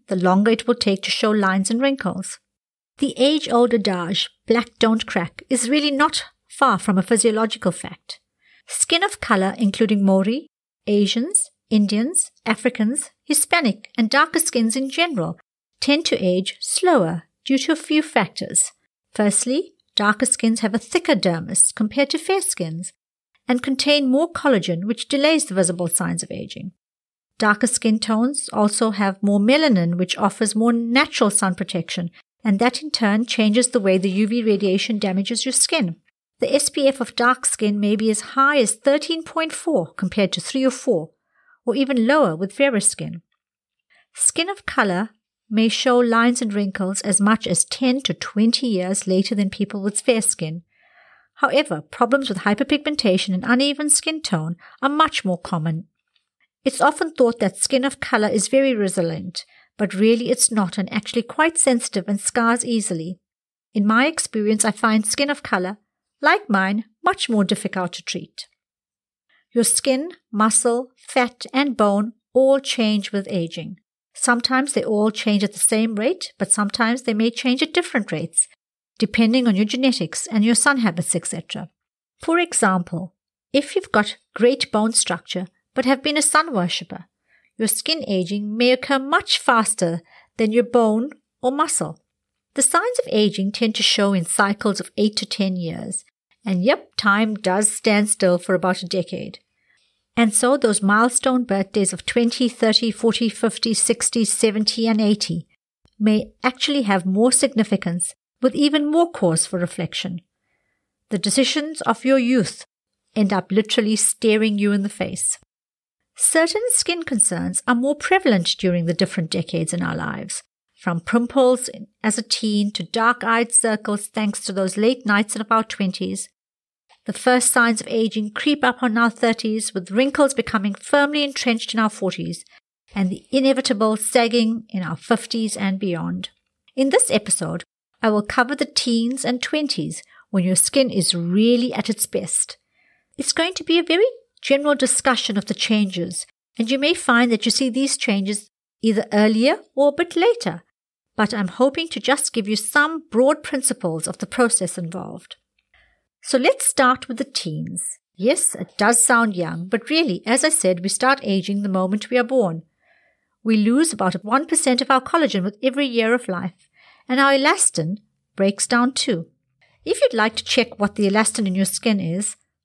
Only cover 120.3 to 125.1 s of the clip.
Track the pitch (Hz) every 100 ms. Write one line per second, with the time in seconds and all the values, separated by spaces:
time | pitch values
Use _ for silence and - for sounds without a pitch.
120.3 | - - _ _ _ - 170 - 240 240
121.3 | 277 254 254 - - - _ 220 214 220
122.3 | - 220 208 208 - 170 226 226 240 233
123.3 | 226 240 - 226 214 214 202 - - 214
124.3 | - - 190 190 196 214 262 208